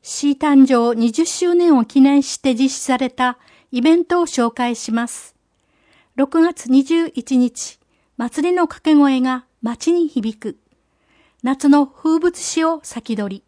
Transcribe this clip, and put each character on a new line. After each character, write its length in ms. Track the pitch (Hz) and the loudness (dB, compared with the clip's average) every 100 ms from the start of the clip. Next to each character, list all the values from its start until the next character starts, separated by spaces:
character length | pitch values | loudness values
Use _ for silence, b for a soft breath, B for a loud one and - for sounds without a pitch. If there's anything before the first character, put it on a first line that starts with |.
市 300 | - - 285 | -14 -4 -4
誕 360 | 277 302 277 262 | -2 4 6 6
生 260 | 247 233 | 4 2
二 200 | 226 233 | 0 -2
十 100 | 220 | 0
周 320 | 330 - 359 349 | -4 -2 0 2
年 220 | 349 269 | 4 2
を 80 | 226 | 2
記 160 | 277 | 4
念 220 | 269 285 | 4 4
し 140 | 269 - | 0 -4
て 160 | 269 233 | -4 0
実 140 | 269 | -2
施 100 | - | -4
さ 160 | - 254 | -4 -4
れ 120 | 254 | -4
た 280 | - 254 247 b b b | -2 -4 -4 b b b
イ 100 | 247 | -2
ベ 140 | 269 339 | 2 2
ン 100 | 349 | 2
ト 140 | 349 | -2
を 60 | 330 | 0
紹 260 | - 233 | -2 -2
介 240 | 233 240 233 | -2 -4 -4
し 160 | - | -6
ま 160 | 226 233 | -6 -6
す。 260 | - - _ _ _ _ _ _ _ _ - | -10 -20 _ _ _ _ _ _ _ _ -4
六 240 | 277 330 | -2 2
月 280 | 330 - 233 | 0 -2 0
二 140 | 262 | 2
十 240 | 269 330 330 | 2 -2 -2
一 300 | - - 254 | -8 -2 0
日、 420 | 247 - - _ _ _ _ - | 0 -4 -16 _ _ _ _ -10
祭 320 | 240 - 339 | -8 -4 -2
り 40 | |
の 140 | 359 330 | 0 -2
掛 160 | - | -4
け 120 | 320 302 | 2 4
声 260 | 277 262 | 4 2
が 240 | 254 254 _ _ | -2 -4 _ _
街 320 | 233 233 - | -10 -4 -2
に 160 | 349 311 | 0 0
響 280 | 262 220 220 | -2 -6 -8
く。 200 | 214 - _ _ _ _ _ _ _ _ | -12 -14 _ _ _ _ _ _ _ _
夏 280 | 240 269 285 | -6 0 2
の 180 | 294 277 | 4 2
風 320 | _ 320 320 | _ -2 0
物 180 | 349 349 | 0 -4
詩 280 | - - 320 | -6 -2 -2
を 160 | 320 | -4
先 320 | - 233 - 214 | -10 -14 -8 -6
取 220 | 202 | -6
り。 60 | 196 | -10